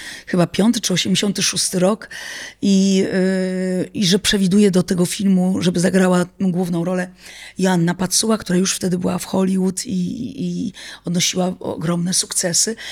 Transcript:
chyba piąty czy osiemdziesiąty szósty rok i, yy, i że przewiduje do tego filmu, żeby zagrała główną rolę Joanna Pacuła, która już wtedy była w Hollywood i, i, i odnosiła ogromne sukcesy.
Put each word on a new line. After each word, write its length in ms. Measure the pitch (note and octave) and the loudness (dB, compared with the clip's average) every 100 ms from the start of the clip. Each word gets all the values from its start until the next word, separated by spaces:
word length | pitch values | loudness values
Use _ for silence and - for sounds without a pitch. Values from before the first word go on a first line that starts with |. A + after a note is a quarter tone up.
| - - - | -16 -16 -2
chyba 200 | F3+ E3+ | 0 2
piąty 340 | - G#3 B3 | 2 2 2
czy 120 | - | 0
osiemdziesiąty 500 | F3+ - F#3 G#3 G3 | -2 0 0 0 0
szósty 360 | - F#3 - F#3 | -2 -2 -2 2
rok 300 | F#3 A3 - - - - - - | 2 2 -4 -14 -12 -12 -14 -4
i, 340 | G3+ G3 G3 F#3+ | 2 4 4 4
yy, 960 | F#3+ F#3+ F#3 F#3+ F#3 F#3 F#3 F#3 - | 2 2 2 0 -2 -2 -2 -2 -4
i 120 | - F#3 | -2 2
że 120 | G3 | 2
przewiduje 520 | - G#3+ F#3+ G3+ G#3 | 2 2 4 4 4
do 120 | F3+ | 4
tego 220 | F3 F3+ F3 | 2 0 0
filmu, 560 | - G3 F#3 F3+ G3+ | 0 2 2 2 2
żeby 180 | F#3 F3 | 0 2
zagrała 460 | F3+ F#3 F#3 F3+ F3 - | 2 4 4 2 0 -2
główną 460 | F#3+ F3 F3+ F3 E3+ | -2 0 -2 -2 -2
rolę 220 | F#3 F3+ - - - - - | -4 -6 -10 -20 -20 -16 -2
Joanna 360 | F#3 F3+ E3+ | 2 2 2
Pacuła, 440 | F3 F3+ - A3 A3 | 0 -2 0 0 0
która 220 | - F3+ | 0 0
już 140 | F#3+ - | 0 0
wtedy 220 | F#3 F3+ | -2 0
była 200 | F#3 F3+ | -2 -2
w 80 | - | -2
Hollywood 600 | F#3+ F#3+ F#3+ F#3 F#3 - | 0 2 2 0 -2 -4
i, 40 | |
i, 760 | F#3 F3+ - - - F3 F3 F#3 | -2 -2 -4 -8 -6 -6 -4 -6
i 60 | - - - - | -8 -16 -12 -4
odnosiła 500 | F3 - F3+ F3+ - | -2 0 0 -2 -4
ogromne 540 | - - D#3 F3 F3 | -8 -6 -2 -2 -2
sukcesy. 600 | F3+ - - F3 E3+ - A3+ - | -2 -4 -4 -2 0 -2 -4 -10